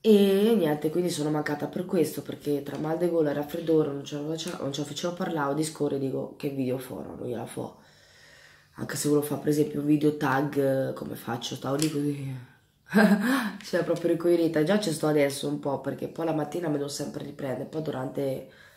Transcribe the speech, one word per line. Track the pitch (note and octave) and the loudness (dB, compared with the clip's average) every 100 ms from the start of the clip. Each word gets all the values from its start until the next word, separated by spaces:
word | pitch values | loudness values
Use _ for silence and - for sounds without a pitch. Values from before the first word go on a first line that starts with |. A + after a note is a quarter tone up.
E | A3 G#3 G3 G3 G#3+ A3 | 8 8 8 6 6 4
niente, | D#3+ D3+ D#3+ | 4 2 0
quindi | E3 F3+ | 0 0
sono | D3 D3+ | 0 0
mancata | D3+ D3 D3 C#3+ | 0 -2 -4 -4
per | - F3+ | -6 -2
questo, | F#3 C#3 - | 2 2 -2
perché | - - D3 C#3+ | -10 -8 -2 -2
tra | C#3 C#3 | -4 -6
mal | D3+ E3 | -4 0
di | F3 | 2
gola | E3+ D3+ | 2 2
e | |
raffreddore | C#3+ D3 E3+ D#3+ D#3 D3+ | 0 -4 -6 2 2 2
non | C#3 | -2
ce | C3+ D3 | -8 -8
la | D3 | -6
faceva, | D#3+ F3+ - | -6 -6 -6
non | C#3 | -6
ce | C#3 | -4
la | C#3+ | -6
facevo | C#3+ F3 | -4 -6
parlare, | F3 F3+ E3 C#3 | -4 -4 -2 -2
o | |
discorre, | D3 D#3 - D3 C#3 | 0 -2 -2 -2 0
dico, | C3+ C3+ - - | -2 -4 -6 -6
che | D3 | -6
video | C#3 B2+ C3 | -2 -2 -2
farò, | - F#2 - - | -6 -10 -10 -10
non | B2 | -8
gliela | A2+ A#2 | -8 -8
fo. | - B2 - - _ _ - - - - - _ - | -8 -10 -12 -20 _ _ -20 -20 -20 -20 -20 _ -12
Anche | - D3 | -8 -2
se | D3+ | 2
volevo | D3 C#3+ | 2 2
fare | C#3 | -2
per | D3+ | 0
esempio | D3+ D3 D3 | 2 2 0
un | D3 | 2
video | D3+ D3+ D3 | 4 4 2
tag, | C#3+ C3+ D3 C#3+ C#3 C3+ C3 | 0 0 0 2 2 2 0
"Come | B2+ - - | -4 -8 -8
faccio?" | - A#2+ - B2+ | -6 -6 -6 -8
Stavo | B2+ C#3 | -4 0
lì | D#3 | 0
così. | C#3+ D3 C#3+ C3+ C3 B2 _ _ _ - | 0 -2 -4 -8 -10 -14 _ _ _ 2
<laughs> | G3+ G#3 G3 A#3 C4+ G#3+ F#3 | 6 6 6 4 0 -2 -8
Cioè, | - F3+ | -4 -2
proprio | D#3 D#3+ E3+ | 0 0 2
ricoglionita, | E3 F3 E3+ D#3+ D#3 | 2 4 4 4 2
già | D#3 G#3 | 2 2
ci | G#3 | 0
sto | D#3 D#3 | 0 2
adesso | D3+ C#3 C3+ C#3+ | 4 4 0 -4
un | D3 | -2
po', | C#3+ C3+ | -2 -2
perché | C#3 C3 - | -4 -6 -8
poi | - E3 | -4 -2
la | |
mattina | D#3 D3+ F3 E3 | -2 -2 -4 -2
me | D3 | -2
devo | C#3+ | -2
sempre | - D3 D3 | -6 -6 -8
riprendere, | C#3+ C#3+ C#3 B2+ C#3 | -10 -8 -6 -6 -6
poi | D#3 | -6
durante | D3+ B2+ C3+ C#3+ C#3 C3 - - - | -6 -6 -6 -4 -4 -4 -10 -20 -20